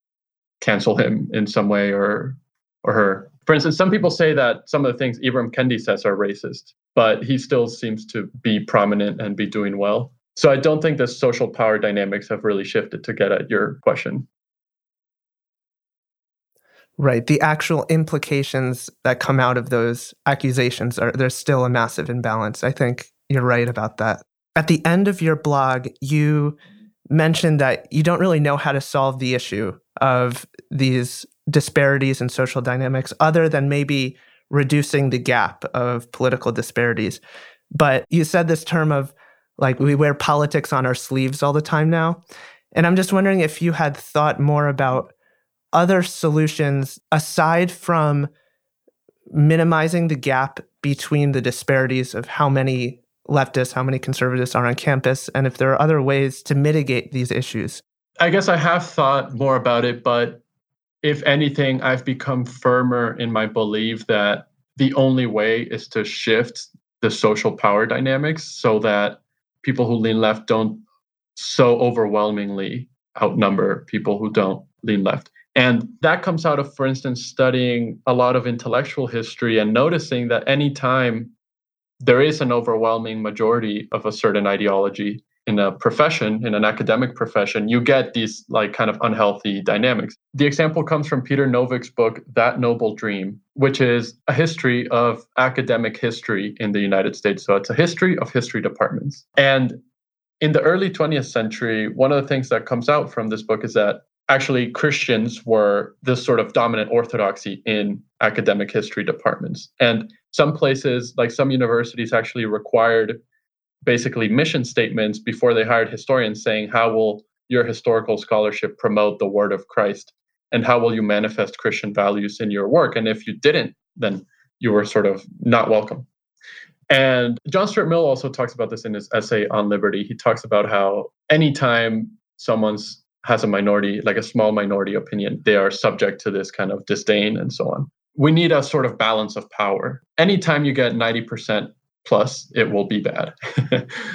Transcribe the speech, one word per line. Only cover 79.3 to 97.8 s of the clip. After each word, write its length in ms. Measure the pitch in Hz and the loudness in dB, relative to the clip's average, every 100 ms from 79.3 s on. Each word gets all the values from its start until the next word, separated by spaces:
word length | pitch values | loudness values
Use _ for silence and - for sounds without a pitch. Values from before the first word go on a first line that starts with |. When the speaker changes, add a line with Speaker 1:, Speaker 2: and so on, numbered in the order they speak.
| - 117 110 | -4 0 2
Speaker 1:
and 120 | 107 | 2
noticing 560 | 117 156 170 - 123 120 | 2 2 0 -2 -4 0
that 140 | 117 135 | 0 0
any 240 | 139 143 | 0 0
time 580 | 143 127 131 123 113 117 _ _ _ _ _ _ - | -2 0 0 0 -2 -8 _ _ _ _ _ _ -2
there 220 | 127 123 | 4 4
is 200 | 151 151 | 4 0
an 100 | 127 | -2
overwhelming 680 | 120 117 110 113 113 110 110 | 0 0 0 0 0 -4 -6
majority 640 | 107 104 110 120 110 104 - | -6 -2 0 0 -2 -4 -6
of 140 | 107 | -6
a 60 | 107 | -4
certain 360 | 110 110 101 101 | -2 0 2 0
ideology 760 | 98 104 98 98 98 104 - - _ | 0 0 2 0 -2 -6 -8 -14 _
in 140 | - 104 | -2 0
a 120 | 98 | 0
profession, 760 | - 117 - 151 - 107 110 | 0 0 2 2 0 -2 -2
in 100 | 117 | -2
an 100 | 104 | 0
academic 480 | 107 107 110 113 127 | 0 0 0 0 0
profession, 540 | - 113 107 101 110 107 | -4 -4 -2 -2 -2 0
you 120 | 120 | 2
get 320 | 120 135 - | 4 2 0
these, 300 | 117 110 - - | -4 -4 -6 -4
like, 240 | 110 104 | -2 -2
kind 160 | - 110 | -2 -2
of 80 | 107 | 0
unhealthy 600 | 117 110 104 98 104 98 | -2 2 0 0 -4 -4
dynamics. 540 | 101 104 127 113 - - _ | -2 0 0 0 -4 -12 _
The 140 | 135 143 | 0 0
example 360 | 143 156 160 | 2 0 -2
comes 240 | 160 151 147 | -2 -2 -2
from 140 | 131 | -4
Peter 260 | 131 139 135 | -2 0 2
Novick's 420 | 123 123 123 - | 2 0 -4 -4
book, 320 | - 110 110 - | 0 0 -2 -4
That 260 | 117 120 131 | 0 2 2
Noble 360 | 120 117 110 | 0 0 -2
Dream, 440 | 107 107 98 95 104 _ | -4 -6 -4 -6 -10 _
which 260 | 139 135 135 | 0 0 2
is 380 | 123 120 117 - - | 2 2 -2 -6 -2
a 60 | |
history 540 | 131 165 - 127 120 120 | 0 0 0 0 0 0
of 360 | 117 120 117 - - | 0 0 -2 -6 -2
academic 600 | 127 127 113 117 113 113 | 0 0 -2 -2 -2 -4
history 580 | 117 113 - 98 104 - | -6 -4 -4 -4 -4 -6
in 120 | 104 | -4
the 80 | 101 | -2
United 360 | 98 95 104 | 0 0 0
States. 300 | - 104 95 | -2 -2 -2
So 100 | - | 0
it's 140 | 98 - | 0 0
a 60 | |
history 420 | 117 | 0